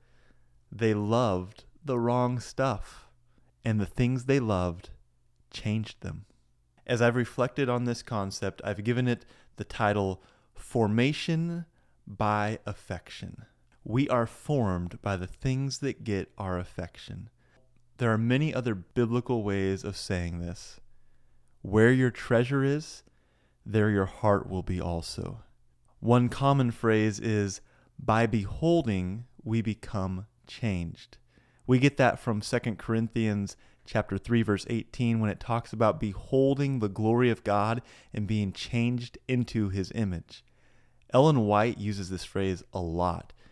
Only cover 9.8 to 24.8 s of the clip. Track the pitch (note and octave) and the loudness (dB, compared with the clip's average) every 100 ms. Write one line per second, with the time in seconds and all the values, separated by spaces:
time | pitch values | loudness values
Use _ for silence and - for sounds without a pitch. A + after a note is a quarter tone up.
9.8 | G#2+ G#2 G2 F#2 - _ _ - - A#2+ | 2 2 0 -2 -10 _ _ -20 -6 0
10.8 | G#2+ A2 B2+ D3+ - E3 E3+ E3+ E3+ _ | 2 4 2 0 -2 -2 -2 -6 -10 _
11.8 | _ _ - G2+ G#2+ G#2+ G#2 A2 - G#2 | _ _ -14 -4 0 0 0 -4 -8 -12
12.8 | - F#2 - - F2+ - A2 _ _ _ | -10 -12 -12 -14 -14 -16 -20 _ _ _
13.8 | - A2+ C#3+ B2 A2+ - - D3 A2 F2+ | -4 -2 2 2 0 -4 -2 0 0 0
14.8 | F2 - - G2 F#2 - C3+ C3 C#3 - | -4 -6 -4 -4 -4 -6 -4 -2 -4 -4
15.8 | C#3 - A2 G2+ F2 - G2 F2+ F2+ - | -6 -6 -4 -4 -4 -8 -6 -4 -6 -10
16.8 | E2+ - - G2 G#2 - _ _ _ _ | -12 -12 -16 -14 -14 -20 _ _ _ _
17.8 | _ - A#2+ A2 A2+ B2+ D#3 B2+ B2+ G2+ | _ -2 2 2 4 2 2 0 -2 -4
18.8 | E2+ - A#2+ A#2 A#2+ A#2+ G#2 G2 F#2+ F#2+ | -2 0 2 2 0 -2 0 0 0 -2
19.8 | - G2 - F#2 F2 E2+ E2+ F2 - - | -4 -8 -4 -4 -4 -6 -8 -10 -16 -20
20.8 | - - - - _ - _ _ G#2+ G#2 | -20 -20 -20 -20 _ -20 _ _ 0 6
21.8 | A2+ B2+ B2+ A#2 - A#2 B2 C#3 C3+ D3 | 8 8 4 0 2 2 2 0 0 0
22.8 | D#3 - - _ _ _ _ _ - G#2+ | -4 -16 -20 _ _ _ _ _ -2 2
23.8 | G#2+ G#2 F#2+ - G#2+ G2+ - F#2 F2 F2+ | 4 4 0 0 2 2 2 -6 -4 -4